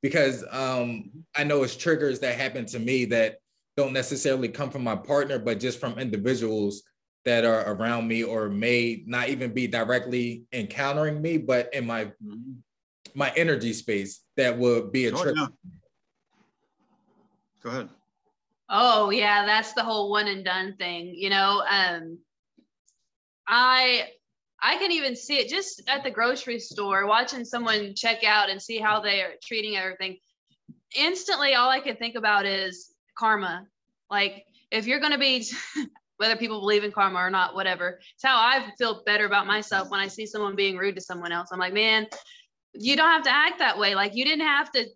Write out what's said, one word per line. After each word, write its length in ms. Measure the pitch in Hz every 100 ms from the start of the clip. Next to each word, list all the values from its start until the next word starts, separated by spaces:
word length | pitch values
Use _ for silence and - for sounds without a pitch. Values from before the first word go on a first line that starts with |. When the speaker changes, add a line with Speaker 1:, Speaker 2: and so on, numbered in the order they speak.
Speaker 1:
Because, 420 | 135 131 139 123 -
um, 600 | 127 131 127 120 117 101 131 165
I 100 | 147
know 180 | 147 147
it's 140 | 135 -
triggers 440 | 175 156 143 123
that 180 | 131 120
happen 280 | 131 131 113
to 120 | 123
me 280 | 117 131 120
that 320 | 113 110 - _ _ _ -
don't 160 | 139
necessarily 540 | 131 131 135 139 131 120
come 220 | - 139
from 140 | 135
my 120 | 123 107
partner, 420 | - 147 139 135
but 200 | 110 110
just 200 | 123 117
from 180 | 131 117
individuals 840 | 127 107 107 127 110 107 101 101 - _ _ _ -
that 180 | 117
are 300 | 117 113 101
around 340 | 101 113 117 113
me 160 | 113
or 240 | 113 113 107
may 540 | 101 117 120 117 113 104
not 220 | 123 123
even 240 | 135 127
be 140 | 113 120
directly 760 | 117 113 123 123 123 120 117 -
encountering 680 | 127 104 - 139 147 156 151
me, 160 | 156 160
but 360 | 117 123 120
in 100 | 139 117
my, 180 | 113 104
Speaker 2:
Mm-hmm. 460 | - 104 107 127 127 _ _ _ _ -
Speaker 1:
my 160 | 135 139 139
energy 360 | 165 139 117
space 460 | 107 - 104 98 - _ -
that 200 | 127 120
would 340 | 123 117 101
be 140 | 131 123
a 60 |
Speaker 2:
Oh, 100 | 107
Speaker 1:
trigger. 120 | 170 151
Speaker 2:
yeah. 80 | 143 - - - _ _ _ _ _ _ _ _ _ _ _ _ _ _ _ _ _ _
Go 80 | 123
ahead. 180 | 127 101 _ _ _ _ _ _ _ _
Speaker 3:
Oh, 400 | 202 247 220 208
yeah, 340 | 180 208 208
that's 300 | 202 214 220
the 80 | -
whole 280 | 226 220 202
one 180 | 208 208
and 160 | 196
done 320 | 185 185 190 196
thing. 360 | 180 175 170
You 140 | 175 196
know, 320 | 196 196 202 -
um, 500 | 196 185 170 165 170 _ _ _ _ _ _ _ _ _ _ _ _ -
I, 580 | 233 254 254 254 247 - - _ _ _ _
I 140 | - 330
can 160 | 392
even 240 | 339 277 240
see 220 | - 285
it 100 | 220
just 340 | 330 381 - -
at 160 | 269
the 60 | 269
grocery 480 | 208 233 254 - 240
store, 460 | - - 202 196 202
watching 380 | 220 247 262
someone 500 | 233 240 233 214 202 196
check 280 | 233 226
out 240 | 220 214 196
and 100 | 196
see 160 | - 226
how 220 | 214 214
they 200 | 214 202
are 100 | 185 -
treating 340 | - 226 214 202
everything. 420 | 185 185 190 185 _ _ _ _ _ - _
Instantly, 600 | 240 302 370 - 370 277
all 140 | 262 247
I 120 | 262
can 160 | 269 226
think 200 | 233 233
about 300 | 214 208 196
is 460 | 190 190 180 - _ _ -
karma. 480 | 226 208 190 170 196 _ _ _ _
Like, 340 | 202 202 196 _ _ _
if 160 | 220 214
you're 140 | 277
gonna 180 | 302 285
be, 260 | 269 254 220 247 -
<laughs> 420 | 302 277 _ _ _
whether 180 | 214 220
people 240 | 226 214
believe 240 | 202 208
in 80 | 208
karma 260 | 202 196 185
or 120 | 180
not, 240 | 190 180
whatever, 440 | 190 190 180 180 180 -
it's 100 | _
how 120 | 254 254
I 340 | 226 262 226 -
feel 240 | 233 214
better 200 | - 208 208
about 200 | 202 190
myself 440 | 208 208 196 190
when 100 | 196
I 80 | 196
see 180 | 190 214
someone 280 | 214 202
being 220 | 196 196 185
rude 180 | 196 185
to 40 |
someone 320 | 180 180 170
else. 160 | 170 180
I'm 80 | 185
like, 140 | 180
"Man, 340 | 196 220 220 214 - - - _ _ _
you 200 | - 214 277
don't 120 | 320
have 140 | 320
to 60 | 311
act 240 | 269 311 359
that 180 | 269 202
way. 160 | 202
Like, 200 | 196 202
you 100 | 208
didn't 220 | 277 311 311
have 240 | 285 285
to 120 | 262 226